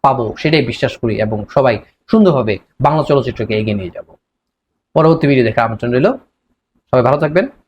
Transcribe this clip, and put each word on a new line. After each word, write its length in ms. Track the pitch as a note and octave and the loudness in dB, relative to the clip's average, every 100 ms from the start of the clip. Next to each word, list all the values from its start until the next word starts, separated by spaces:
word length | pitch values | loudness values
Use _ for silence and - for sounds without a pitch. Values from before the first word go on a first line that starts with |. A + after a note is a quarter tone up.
পাবো 320 | C#3 B2+ A2 - | 0 0 -4 -4
সেটাই 280 | D#3 D#3 B2 | 0 0 -2
বিশ্বাস 320 | - B2+ - | -4 -6 -4
করি 240 | A#2+ G#2 | -4 -2
এবং 240 | G#2+ G#2+ G2+ | -4 -4 -2
সবাই 300 | C#3+ C3 G#2+ - _ _ | 0 0 0 -8 _ _
সুন্দরভাবে 460 | A3 G3 C#3 A2 F#2+ _ _ | 4 4 2 -2 -4 _ _
বাংলা 220 | C#3+ D#3 | 0 0
চলচ্চিত্রকে 500 | D3 C#3 B2 A#2+ A2 | 0 0 0 -6 -4
এগিয়ে 220 | G#2+ G#2+ G#2 | -2 -2 -4
নিয়ে 140 | F2+ | -6
যাব। 180 | - - - _ _ _ _ _ _ _ | -14 -20 -20 _ _ _ _ _ _ _
পরবর্তী 340 | D#3 D#3+ E3 C#3+ | 0 2 2 2
ভিডিও 160 | C3+ | 2
দেখার 200 | A2+ A2 | 2 0
আমন্ত্রণ 280 | A2+ A2 A#2+ | -2 -2 -2
রইল, 200 | B2 F#3 C4+ _ _ _ _ _ _ _ | 0 0 -2 _ _ _ _ _ _ _
সবাই 80 | B2+ | 0
ভালো 160 | B2 C#3+ | 2 0
থাকবেন 280 | D3+ E3 B3+ _ | 0 0 -2 _